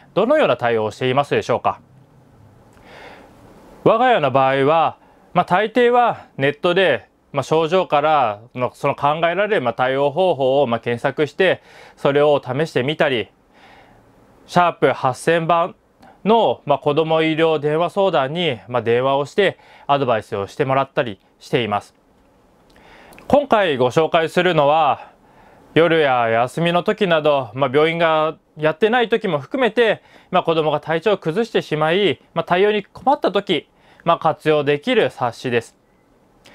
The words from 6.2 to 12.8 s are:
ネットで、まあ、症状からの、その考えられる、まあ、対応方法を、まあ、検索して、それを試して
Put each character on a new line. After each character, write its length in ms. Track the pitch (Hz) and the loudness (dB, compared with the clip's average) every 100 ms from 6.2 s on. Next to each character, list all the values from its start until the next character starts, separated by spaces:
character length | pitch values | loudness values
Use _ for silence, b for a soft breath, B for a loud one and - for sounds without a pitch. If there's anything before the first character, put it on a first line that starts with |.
| - - | -12 -4
ネ 140 | 139 | -4
ッ 100 | 143 | -2
ト 140 | 180 | -2
で、 340 | 175 180 113 - _ _ | 0 2 0 -6 _ _
ま 80 | 139 | -8
あ、 40 | |
症 260 | 131 160 160 | -2 0 0
状 180 | 185 156 | -2 0
か 140 | 147 | 0
ら 400 | 151 151 117 104 120 127 | 2 0 0 -4 -10 -6
の、 160 | 123 | -6
そ 160 | - 143 | -4 -4
の 60 | 131 | -2
考 240 | 143 156 | -2 0
え 160 | 165 175 | -2 -2
ら 120 | 208 | -2
れ 80 | 202 | -2
る、 60 | |
ま 100 | 123 | -2
あ、 20 | |
対 220 | 120 127 135 | -2 -2 0
応 160 | 143 | -2
方 240 | 147 185 135 | 0 0 0
法 260 | 131 139 | 2 2
を、 60 | 127 | 2
ま 100 | 117 | -2
あ、 20 | |
検 200 | 123 117 | -4 -2
索 260 | 139 131 143 | -4 -2 -4
し 60 | |
て、 280 | - 185 131 B B B B | 0 0 0 B B B B
そ 160 | 147 | 0
れ 100 | 139 | 2
を 200 | 151 143 | 2 2
試 240 | 127 131 160 | -2 -4 -2
し 60 | |
て 100 | 135 | -2